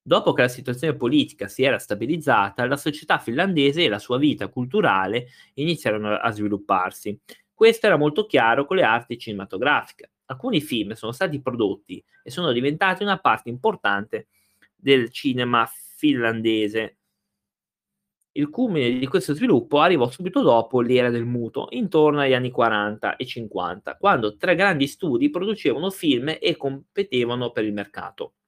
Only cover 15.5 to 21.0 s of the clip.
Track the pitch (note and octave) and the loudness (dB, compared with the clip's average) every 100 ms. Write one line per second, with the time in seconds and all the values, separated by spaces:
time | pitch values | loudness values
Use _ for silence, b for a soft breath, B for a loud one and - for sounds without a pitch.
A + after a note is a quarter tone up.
15.5 | A#2+ A2+ - - - D3+ C3 A#2 A2+ A2+ | 2 0 -6 -20 -2 0 2 0 0 0
16.5 | A2 G#2 A2 A2 _ _ _ _ _ _ | 0 0 -2 -6 _ _ _ _ _ _
17.5 | _ _ _ _ _ _ _ _ D3 D3 | _ _ _ _ _ _ _ _ -4 -4
18.5 | F#3 B3 E3 A#2+ B2+ C3 F#3 - D3 B3+ | 0 0 2 2 0 0 -2 -2 -2 4
19.5 | C#3 - C#3+ E3 E3+ B2 - F3+ C#4+ F#3 | 2 4 4 4 4 0 -2 -2 2 4
20.5 | A#2 A#2 B2+ A#2+ B2+ | 4 4 0 4 4